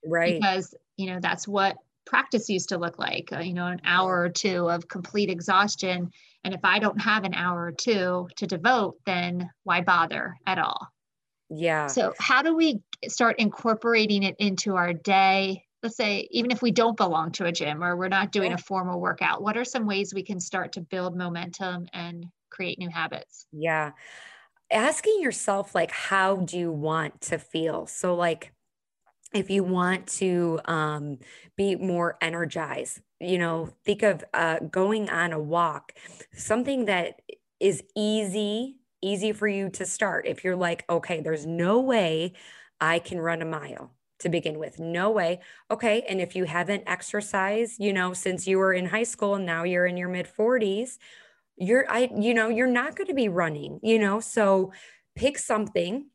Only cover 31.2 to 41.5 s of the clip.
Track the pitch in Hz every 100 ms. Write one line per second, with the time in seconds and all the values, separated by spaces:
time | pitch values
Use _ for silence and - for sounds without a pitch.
31.2 | - - - - 196 185 190 175 170 -
32.2 | 165 170 165 165 151 139 127 - _ _
33.2 | 175 180 170 165 160 - - 208 214 170
34.2 | - - 165 160 156 185 190 220 202 170
35.2 | 170 160 151 170 170 143 _ - - -
36.2 | - - - 220 247 269 220 185 170 -
37.2 | _ - _ _ 190 185 - - 208 214
38.2 | 202 196 208 214 262 269 _ _ 190 202
39.2 | 214 208 208 196 196 190 180 - 208 170
40.2 | - 165 185 180 175 170 - 170 - 170
41.2 | 151 160 151